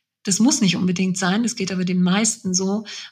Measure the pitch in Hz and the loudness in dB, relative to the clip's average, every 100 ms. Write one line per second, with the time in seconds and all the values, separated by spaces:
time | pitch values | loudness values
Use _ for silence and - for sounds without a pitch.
0 | _ _ - 190 240 - 190 170 185 180 | _ _ -4 2 2 4 2 2 0 0
1 | 185 180 180 208 233 - 190 185 180 180 | -2 0 0 0 -2 -2 -4 -2 0 2
2 | 180 196 220 - 190 185 190 214 214 - | 2 2 0 -2 -2 -2 0 -2 -6 -14
3 | - | -10